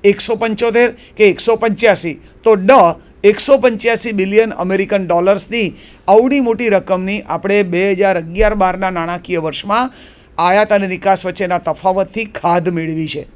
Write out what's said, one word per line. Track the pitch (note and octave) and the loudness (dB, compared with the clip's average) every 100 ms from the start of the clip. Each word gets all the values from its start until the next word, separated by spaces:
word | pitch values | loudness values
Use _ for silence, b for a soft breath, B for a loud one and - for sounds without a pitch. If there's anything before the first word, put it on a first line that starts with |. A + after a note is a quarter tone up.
એકસો | G3+ G3+ - A3 | 2 0 -4 -4
પંચોતેર | A3+ G#3+ A#3 A3+ A#3+ - B - | -2 -2 0 2 0 -2 B 2
કે | G#3 | 2
એકસો | E3+ - A3 | 2 -2 0
પંચ્યાસી. | A#3 G#3+ A3+ F#3 E3+ C#3+ b b | 0 2 2 2 -4 -10 b b
તો | A3+ G#3 | 2 2
ડ, | F#3+ B3 F3 E3 b - | 4 6 6 2 b 0
એકસો | G3+ G#3 - C#4 | 2 2 2 2
પંચ્યાસી | B3+ A3 A3+ A3+ A#3 | 2 0 -2 -2 -4
બિલિયન | G3+ F#3+ G#3 A3+ | -4 0 2 0
અમેરિકન | - F3+ F#3+ G3 G3+ F3+ | -2 -4 -2 -2 -2 0
ડોલર્સની | F3 F#3 G3+ - A#3 F#3+ B B B - | 0 2 0 -2 -4 -4 B B B 4
આવડી | G#3 B3+ C#4 | 4 4 0
મોટી | A#3+ A3+ A#3 | 0 -2 0
રકમની | G3 F3+ F#3 F#3+ G#3 | 0 0 -4 -2 -6
આપણે | - E3+ G3 G3+ | -6 -6 0 0
બે | F#3+ F3 G3 | 0 0 0
હજાર | F#3 G3+ F3 | 0 0 0
અગિયાર | D#3+ F3+ G#3+ | -4 -2 0
બારના | G#3 F#3 F#3 F#3+ | 2 -2 0 -4
નાણાકીય | F3+ E3 F3 - F3 | -4 -6 -8 -6 -4
વર્ષમાં | D#3+ - G3+ G#3+ B3+ B B B B - | -4 -8 -4 -2 -2 B B B B -2
આયાત | F3 F#3+ G#3 | 2 2 2
અને | G#3 G3 | 0 0
નિકાસ | F3+ G3 F#3+ F#3 | -2 0 0 -2
વચ્ચેના | F3+ F#3 F3 | -6 -4 -4
તફાવતથી | E3 D3+ F#3+ F#3+ F#3+ A3 G#3+ | -4 -2 -2 -2 -4 -6 -8
ખાધ | - - - E3+ | -4 0 0 0
મેળવી | E3+ D#3+ D#3+ D#3 | -4 -4 -6 -6
છે. | D3+ - | -8 -12